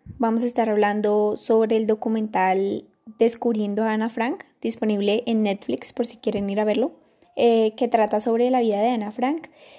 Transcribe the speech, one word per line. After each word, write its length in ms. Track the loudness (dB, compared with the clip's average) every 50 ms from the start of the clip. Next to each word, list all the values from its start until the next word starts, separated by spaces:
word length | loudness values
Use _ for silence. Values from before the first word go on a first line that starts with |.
| _ -20 -6 -4
vamos 260 | -2 0 0 0 -2
a 20 |
estar 240 | -2 -2 -2 0 0
hablando 680 | 2 2 2 2 2 0 0 2 2 2 2 0 -2
sobre 400 | -4 -2 2 2 2 4 4 2
el 120 | 0 2 0
documental 960 | -2 -2 0 -2 -2 -2 -2 -2 0 0 2 2 2 2 0 0 -2 -6 -8 _ _ _ _ -20 0 2
Descubriendo 640 | 2 2 2 0 -2 -2 0 0 -2 -2 -2 -2 0
a 100 | 0 0
Ana 160 | 0 -2 -4
Frank, 360 | -2 -2 -2 -2 -4 -6 -10 -18 _ _ -6
disponible 640 | -6 -4 -2 -2 0 0 0 2 0 0 0 0
en 160 | 0 0 0 2
Netflix 500 | 0 0 -2 -4 -6 -6 -6 -6 -10 -6
por 140 | -4 -4
si 100 | -4 -6
quieren 320 | -6 -4 -4 -2 -2 -4 -2
ir 120 | -2 0
a 40 | 0
verlo, 280 | 0 0 0 -2 -2 -4 -10 _ _ _ _ _ _ _
eh, 400 | 2 4 4 4 4 2 0 0
que 120 | -2 -2 0
trata 320 | 2 2 2 2 0 -2
sobre 300 | 0 0 0 2 2 2
la 100 | 2 2
vida 200 | 2 2 0 0
de 100 | 0 0
Ana 200 | 0 -2 -4 -8
Frank 380 | -6 -4 -2 -2 -2 -4 -6 -12 _ _ -20 -20 -20